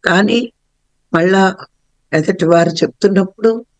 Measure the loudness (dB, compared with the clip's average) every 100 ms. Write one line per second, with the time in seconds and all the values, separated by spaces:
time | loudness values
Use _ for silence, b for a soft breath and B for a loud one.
0 | 0 0 2 -2 -4 _ _ _ _ _
1 | _ 0 2 2 2 -2 -18 _ _ _
2 | _ -4 -2 -2 2 2 0 -2 -6 -2
3 | 0 0 -2 _ -2 -2 -8